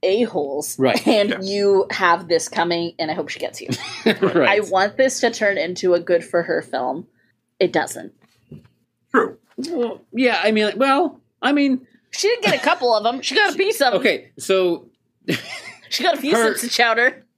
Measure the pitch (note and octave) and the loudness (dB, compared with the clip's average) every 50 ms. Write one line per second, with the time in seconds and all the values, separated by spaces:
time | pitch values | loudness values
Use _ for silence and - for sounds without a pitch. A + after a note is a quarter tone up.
0 | - F#3 F#3+ G#3+ B3 A3 - F3 D3 C#3 C#3 D3 D3 - - - C3 C3 G#2+ - | 0 2 2 2 0 0 -2 -4 -6 -4 -6 -6 -8 -8 -4 0 2 2 2 2
1 | - - B3 G#3+ - G#3 - - F#3+ F#3+ G3 G3+ G3+ G3+ G3 F#3+ G3 - - - | 2 2 2 4 2 0 -2 -4 -4 -4 -2 0 2 2 4 2 2 0 -2 0
2 | G3 F3 E3+ F3 F#3+ E3 F3 D#3+ D#3 - - - E3+ F3 F3 E3+ E3+ E3+ - _ | 4 4 4 2 2 0 -2 -2 -2 -2 -4 -2 -2 -2 -2 -4 -4 -6 -6 _
3 | E3 D#3 D#3+ F#3 A3 F#3+ - - - - - - - - B2+ - - - - - | -4 -4 -4 -6 -6 -8 -8 -8 -8 -10 -10 -10 -8 -8 -8 -8 -8 -12 -14 -2
4 | - A3+ G#3 - G3 F#3+ - F3 - F3+ G3 G#3 G#3 F#3 F#3+ F#3 F#3+ G#3 G3+ - | 0 0 2 2 0 2 2 4 4 4 4 2 0 0 0 0 0 0 2 2
5 | C4 C4 B3 - - A#3 A3+ - A3 G3+ G3+ F#3+ - E3+ F3+ F3+ - F#3 F3 F3 | 0 0 2 0 -2 -2 0 0 0 0 0 0 -4 -4 -6 -2 2 2 2 2
6 | E3+ - F3+ E3+ E3+ - - F3 E3+ E3+ E3 D#3+ - - - B2+ B2 B2+ C3+ D#3 | 2 2 0 0 0 0 -2 -2 -2 0 -4 -4 -4 -4 -6 -4 -4 -4 -6 -6
7 | - _ _ _ _ _ _ _ _ _ _ _ - F3+ - E3 - - - - | -10 _ _ _ _ _ _ _ _ _ _ _ -2 0 0 -2 -4 -2 -8 -12
8 | F2 F#2+ _ _ _ _ _ _ _ _ - D2+ _ _ _ _ _ _ _ _ | -14 -16 _ _ _ _ _ _ _ _ -20 -20 _ _ _ _ _ _ _ _
9 | _ _ _ B3+ - - - _ _ _ _ - C4 E4 E4+ D#4 A#3+ A3+ - - | _ _ _ -2 -2 -2 -6 _ _ _ _ -12 -10 -8 -4 -4 -4 -4 -6 -10
10 | _ _ - A3 C4 B3 A3+ F#3 E3+ G#3 A3 G#3+ G#3+ G#3 - G3+ C4 C#4 C4+ C#4 | _ _ -4 0 0 2 2 2 2 2 2 2 2 0 0 0 2 2 2 2
11 | F4+ D4+ - - _ _ _ _ - B3 C#4+ D4 C#4+ C#4 C4 B3+ - _ _ _ | 2 0 -4 -8 _ _ _ _ 0 0 2 2 2 2 0 -2 -4 _ _ _
12 | _ _ - - - G4+ A#4+ A#4+ G#4 G#4 D#4+ B3+ B3 C#4 E4+ F4 B3+ A#3+ A3+ G#3+ | _ _ -10 -2 0 0 0 2 0 0 0 2 2 0 0 2 2 2 2 2
13 | G3+ A#3 B3 C4+ - - C4 D4 G#4 G4 - - F#4+ G4 A4+ - C#4+ B3+ A3+ - | 2 0 -2 -2 -6 -2 0 2 2 2 2 0 0 -2 0 2 2 2 2 2
14 | - - C3+ - - - _ - - - F#3+ F#3+ F#3 F3+ E3+ - - - _ _ | 2 2 0 0 -4 -12 _ -16 -2 0 2 2 4 2 0 -2 -6 -18 _ _
15 | _ _ _ _ _ - F3 - - - - - - - - - _ - - - | _ _ _ _ _ -4 -4 -4 -4 -10 -16 -16 -16 -18 -20 -20 _ -8 -8 -2
16 | B3 F#4+ D#4+ C#4 B3 C#4 E4 A#3 A#3 A3+ G#3+ - - A#3+ - - B3 A#3 A3+ A3 | 0 0 -2 0 0 0 2 2 2 2 0 -2 -6 -6 0 2 2 2 4 2
17 | A#3+ B3+ - - _ _ _ | 2 0 0 -2 _ _ _